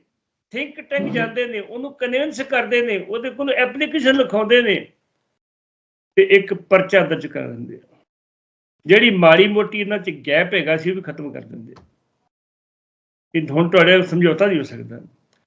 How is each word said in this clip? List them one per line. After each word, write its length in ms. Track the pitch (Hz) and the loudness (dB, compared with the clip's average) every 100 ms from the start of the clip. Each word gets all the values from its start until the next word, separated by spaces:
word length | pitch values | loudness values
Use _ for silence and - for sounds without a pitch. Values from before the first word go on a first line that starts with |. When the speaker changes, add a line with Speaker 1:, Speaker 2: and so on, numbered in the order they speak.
| _ _ _ _ _ | _ _ _ _ _
Speaker 1:
ਥਿੰਕ 280 | 240 294 - | -12 -12 -14
ਟੈਂਕ 220 | - 285 | -8 -6
Speaker 2:
ਹਮ। 80 | - | -4
Speaker 1:
ਜਾਂਦੇ 360 | 233 226 226 240 | -4 -4 -4 -6
ਨੇ, 140 | 214 | -8
ਉਹਨੂੰ 320 | 190 240 277 | -10 -12 -12
ਕਨਵਿੰਸ 460 | - 247 254 311 226 | -8 -4 -2 -4 -6
ਕਰਦੇ 380 | 269 254 214 240 | -4 -4 0 0
ਨੇ, 160 | 240 190 | 0 -4
ਉਹਦੇ 320 | 190 226 254 | -6 -8 -8
ਕੋਲ 200 | 233 277 | -6 -4
ਐਪਲੀਕੇਸ਼ਨ 680 | - 247 269 302 311 254 269 | 0 -2 -2 -4 0 0 2
ਲਿਖਾਉਂਦੇ 440 | 202 208 214 247 | 0 -2 2 2
ਨੇ 120 | 226 175 - _ _ _ _ _ _ _ _ _ _ _ _ - | 4 -2 -6 _ _ _ _ _ _ _ _ _ _ _ _ 0
ਤੇ 60 | 196 | 4
ਇੱਕ 220 | 196 196 | 4 2
ਪਰਚਾ 460 | 190 - 190 185 190 | -6 2 2 4 2
ਦਰਜ 260 | 160 160 147 | 2 -2 -6
ਕਰ 200 | 143 127 | -10 -10
ਦਿੰਦੇ 280 | 117 123 - | -12 -14 -16
ਆ। 200 | _ _ _ _ _ _ _ _ _ _ 147 | _ _ _ _ _ _ _ _ _ _ 2
ਜਿਹੜੀ 240 | 208 240 | 4 6
ਮਾੜੀ 360 | 190 165 165 208 | 6 6 8 6
ਮੋਟੀ 320 | 208 202 208 | 2 -2 -4
ਇਹਨਾਂ 180 | 202 208 | -6 -6
'ਚ 120 | 185 143 123 | -6 -10 -2
ਗੈਪ 280 | 151 180 | 0 0
ਹੈਗਾ 220 | 190 151 160 | -2 -2 -2
ਸੀ, 140 | 165 | -2
ਉਹ 60 | 190 | -6
ਵੀ 60 | |
ਖਤਮ 300 | 170 151 147 | -8 -12 -14
ਕਰ 80 | 127 | -14
ਦਿੰਦੇ 340 | 113 117 113 - | -16 -18 -20 -20
ਆ। 40 | _ _ _ _ _ _ _ _ _ _ _ _ _ _ _ | _ _ _ _ _ _ _ _ _ _ _ _ _ _ _
ਇਹ 140 | 165 139 | -6 -2
ਹੁਣ 180 | 147 170 | -2 2
ਤੁਹਾਡੇ 320 | 185 170 185 | 4 6 4
ਸਮਝੌਤਾ 440 | 180 165 175 160 202 | 2 2 2 2 0
ਨਹੀਂ 120 | 165 | 0
ਹੋ 40 | |
ਸਕਦਾ। 380 | 123 117 113 120 - _ _ _ | -4 -10 -16 -16 -20 _ _ _